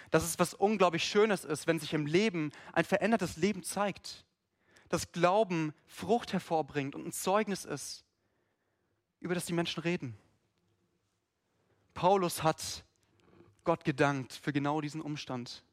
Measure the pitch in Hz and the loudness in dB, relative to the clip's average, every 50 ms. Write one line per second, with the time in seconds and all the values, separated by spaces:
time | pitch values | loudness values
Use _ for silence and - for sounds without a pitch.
0 | - - - 160 165 165 - - 175 - - - 196 208 220 190 185 175 160 165 | -2 2 2 2 2 2 0 0 0 0 0 2 2 4 4 6 4 4 4 2
1 | - - - 208 214 220 196 - - - 156 - - 165 160 135 151 - 165 156 | -2 2 4 6 6 6 4 0 -2 -4 -4 -2 0 0 0 0 -2 -2 -2 -2
2 | 151 147 156 185 220 226 175 165 151 147 - - - - - 160 165 - 196 - | 0 2 4 4 4 2 2 -2 -4 -4 -6 -10 -14 -4 0 0 0 2 2 2
3 | 180 214 233 - 185 - - 156 170 208 208 185 - - - 190 208 196 - - | 2 2 2 2 0 -2 -2 0 0 0 0 -2 -6 -6 -4 -2 -2 -2 -4 -6
4 | - - - - - _ _ _ _ _ _ _ _ _ _ - - - - 165 | -12 -16 -16 -18 -20 _ _ _ _ _ _ _ _ _ _ -20 -6 -4 -2 -2
5 | - - - 175 165 175 190 214 220 180 180 160 156 151 - _ _ _ - - | -2 -4 -2 2 4 4 6 4 2 2 0 -2 -2 -2 -4 _ _ _ -16 -6
6 | 175 170 226 233 - - - 180 - - 170 156 147 - - 147 135 139 139 - | -2 0 0 0 0 -2 -4 -4 -2 -2 -2 -2 -2 -2 -4 -6 -4 -4 -6 -10
7 | 135 - - - - 180 190 214 214 208 190 - - - 147 135 - - - - | -10 -10 -8 -4 0 2 2 2 2 0 -4 -6 -6 -8 -8 -8 -8 -10 -14 -16
8 | - _ _ _ _ _ _ _ _ _ _ _ _ _ _ _ _ _ _ _ | -18 _ _ _ _ _ _ _ _ _ _ _ _ _ _ _ _ _ _ _
9 | _ _ _ _ - 170 180 180 - - 170 165 170 - - 165 - 170 175 - | _ _ _ _ -6 -4 -4 -4 -2 -2 -2 -2 -2 -2 -4 -4 -2 -2 -2 -2
10 | 147 123 107 - _ _ _ _ _ _ _ _ _ _ _ _ _ _ _ _ | -4 -8 -10 -12 _ _ _ _ _ _ _ _ _ _ _ _ _ _ _ _
11 | _ _ _ _ _ _ _ _ _ _ _ _ _ _ _ _ _ _ - - | _ _ _ _ _ _ _ _ _ _ _ _ _ _ _ _ _ _ -4 2
12 | 165 180 202 196 175 170 - - - 160 - - - - - - - _ _ _ | 4 4 4 4 2 0 0 0 0 0 0 0 -4 -10 -10 -12 -14 _ _ _
13 | _ _ _ _ _ _ _ - - _ _ _ - 175 165 - - 165 139 127 | _ _ _ _ _ _ _ -20 -20 _ _ _ 0 0 0 0 0 -2 2 2
14 | 147 143 139 135 123 - - - - 156 139 143 139 143 151 156 147 147 147 156 | 2 2 2 0 -4 -8 -12 -10 -4 -2 -2 0 0 0 0 -2 -4 -6 -8 -8
15 | 151 147 151 143 - - 131 123 120 - - - - _ | -8 -8 -8 -8 -8 -8 -8 -8 -8 -10 -14 -18 -20 _